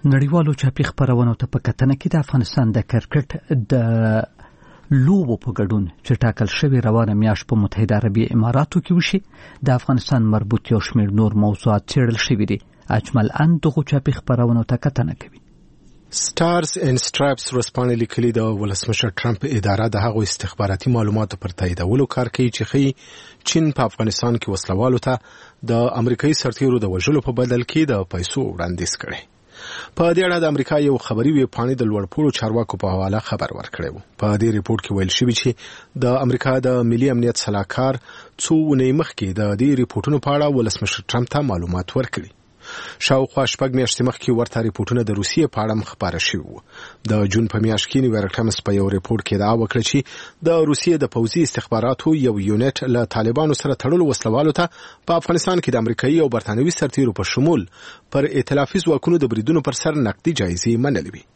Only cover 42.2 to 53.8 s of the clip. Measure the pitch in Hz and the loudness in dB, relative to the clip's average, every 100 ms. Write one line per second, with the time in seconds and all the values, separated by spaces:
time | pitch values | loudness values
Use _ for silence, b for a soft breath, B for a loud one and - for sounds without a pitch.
42.2 | - _ _ _ B B B B - 135 | -10 _ _ _ B B B B 0 2
43.2 | 135 - 127 - 135 131 120 - 123 - | 2 0 -2 -2 -2 0 0 0 -2 -2
44.2 | - 117 117 117 110 - 104 120 107 104 | -2 0 0 -2 -4 -4 -2 0 0 -2
45.2 | 98 - 151 - 110 110 107 - 92 82 | -2 0 0 0 -2 -2 -4 -4 -4 -2
46.2 | - 92 71 - B B B B 107 107 | -4 -4 -8 -16 B B B B -2 2
47.2 | 101 101 113 110 110 104 - 135 127 110 | 2 2 0 0 0 0 0 0 2 0
48.2 | 98 - 113 - - 98 98 98 - 113 | -2 -2 -2 -2 0 0 2 -2 -2 -4
49.2 | - 101 101 117 110 120 110 139 B B | 0 0 2 0 0 -2 0 -2 B B
50.2 | B B 165 165 156 143 175 160 135 123 | B B 0 2 2 2 2 2 0 0
51.2 | 113 175 151 - - 113 117 127 160 156 | 0 0 0 -2 -2 -2 0 0 0 2
52.2 | 127 104 98 104 131 - 131 120 113 120 | 2 0 0 2 0 -2 0 0 0 0
53.2 | 110 123 156 135 143 131 | 0 2 0 0 -2 -2